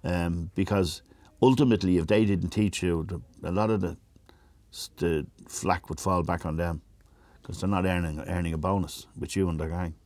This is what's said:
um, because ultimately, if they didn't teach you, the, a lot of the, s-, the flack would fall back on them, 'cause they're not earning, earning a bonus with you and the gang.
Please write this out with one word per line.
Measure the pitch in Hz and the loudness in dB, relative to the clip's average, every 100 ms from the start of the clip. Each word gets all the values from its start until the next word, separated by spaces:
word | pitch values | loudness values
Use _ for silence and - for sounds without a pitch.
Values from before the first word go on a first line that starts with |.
um, | - 87 85 87 82 - | 0 0 0 -2 -4 -4
because | 95 101 90 - _ - - - | 0 2 0 -2 _ -20 -20 2
ultimately, | 127 131 135 107 92 90 | 4 6 4 4 4 2
if | 80 | 4
they | 104 | 4
didn't | 110 95 90 | 4 2 0
teach | 107 104 - | 0 0 0
you, | 90 85 | 0 0
the, | 80 85 - - 82 | -2 -8 -12 -12 -4
a | |
lot | 92 110 | 0 2
of | 107 | 0
the, | 92 - _ - - _ _ _ _ | -2 -6 _ -20 -20 _ _ _ _
s-, | - - - | -14 -14 -2
the | 85 78 71 _ - | 0 0 -4 _ -14
flack | - - 87 - | -6 -2 -2 -2
would | 73 | -6
fall | 95 90 | 0 0
back | 80 85 | 0 -2
on | 82 78 | -2 -2
them, | 85 80 - _ _ _ _ - | -2 -4 -10 _ _ _ _ -20
'cause | - - | -14 -4
they're | 95 | 0
not | 98 92 | 2 2
earning, | 90 85 76 - | 0 -2 -6 -4
earning | 90 85 | -4 -2
a | 80 | -2
bonus | 90 98 80 - - - | 0 0 -2 -8 -16 -12
with | 76 95 | -6 0
you | 92 | 0
and | 80 | 0
the | 78 | -4
gang. | 87 87 80 | -4 -6 -8